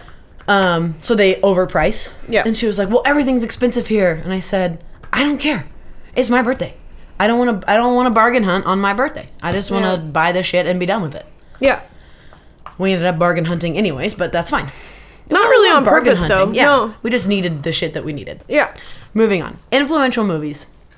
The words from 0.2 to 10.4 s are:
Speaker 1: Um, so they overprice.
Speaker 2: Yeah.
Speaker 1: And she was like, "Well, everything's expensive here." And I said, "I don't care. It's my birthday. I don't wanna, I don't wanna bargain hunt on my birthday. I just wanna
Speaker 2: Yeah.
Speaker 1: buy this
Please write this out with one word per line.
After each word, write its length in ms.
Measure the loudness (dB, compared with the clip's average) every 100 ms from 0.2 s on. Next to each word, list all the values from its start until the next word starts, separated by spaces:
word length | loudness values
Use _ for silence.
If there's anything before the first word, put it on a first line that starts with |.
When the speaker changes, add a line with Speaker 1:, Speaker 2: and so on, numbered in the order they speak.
| -20 -10 0
Speaker 1:
Um, 480 | 2 2 0 -2 -6
so 120 | -2
they 200 | 2 4 4
overprice. 760 | 2 2 2 0 0 -2 -6 -10 -2
Speaker 2:
Yeah. 140 | 0 0
Speaker 1:
And 100 | 0
she 100 | -2
was 120 | -2
like, 100 | 0
"Well, 120 | 2
everything's 380 | 2 2 2 0
expensive 460 | -2 -2 -2 -2 -2
here." 320 | 0 2 0
And 80 | -4
I 80 | -6
said, 420 | -2 -2 -2 -4 -14 -18 -6
"I 100 | -2
don't 160 | 0 0
care. 280 | -2 -4 -8 -16 -16 -16 -6 -2
It's 140 | 2
my 100 | 2
birthday. 320 | 0 -2 -6 -12 -20 -20 -18 -2
I 60 | 0
don't 120 | 2
wanna, 220 | 0 0 0
I 100 | 2
don't 180 | 4
wanna 160 | 2 4
bargain 340 | 4 4 4
hunt 200 | 2 0
on 160 | 0 0
my 120 | 0
birthday. 340 | 0 -4 -6 -16 -10
I 100 | -4
just 180 | -4 -2
wanna 220 | 0 0
Speaker 2:
Yeah. 20 | -2
Speaker 1:
buy 360 | -2 0 0
this 140 | 0